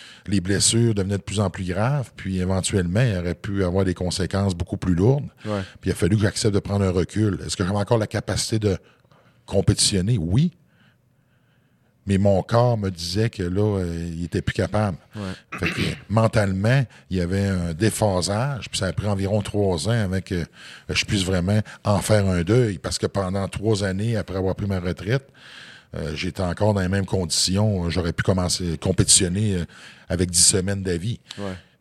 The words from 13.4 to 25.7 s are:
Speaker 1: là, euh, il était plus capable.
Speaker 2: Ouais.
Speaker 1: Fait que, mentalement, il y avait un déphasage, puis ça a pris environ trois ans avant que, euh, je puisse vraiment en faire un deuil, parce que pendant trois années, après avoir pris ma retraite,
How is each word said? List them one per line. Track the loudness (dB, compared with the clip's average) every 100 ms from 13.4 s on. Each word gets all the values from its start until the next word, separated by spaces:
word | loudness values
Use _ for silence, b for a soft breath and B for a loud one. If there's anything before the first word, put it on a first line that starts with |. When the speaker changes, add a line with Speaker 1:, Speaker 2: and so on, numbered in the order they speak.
Speaker 1:
là, | -2 0 2 0
euh, | -2 -4 -6
il | -6
était | -4 -4
plus | -2
capable. | -2 0 0 0 -2 -10
Speaker 2:
Ouais. | -12 -10 -10 -14 -6
Speaker 1:
Fait | -4
que, | -2 -4 -6 0
mentalement, | 2 4 4 0 2 2 2 0 B B
il | -2
y |
avait | 0 0 0
un | 0 -2
déphasage, | 0 0 2 2 2 0 -2 -2 -4 -8
puis | -4
ça | -4
a |
pris | -2 -2
environ | -2 0 -2
trois | 0 0 0 0 0
ans |
avant | 0 0 -2
que, | -2
euh, | -4 -4 B B B B
je | -4
puisse | 0 0
vraiment | 0 0 2 0 0 B
en | 0 2
faire | 4 4 4
un | 2
deuil, | 2 4 2 -2
parce | -6 -4
que | -2
pendant | -2 -2 -2 -4
trois | -2 0 0
années, | 0 -2 -2 -2
après | -2 -2
avoir | -2 -2
pris | -2
ma | -2
retraite, | -2 -4 -2 -2 -4 -20 B B B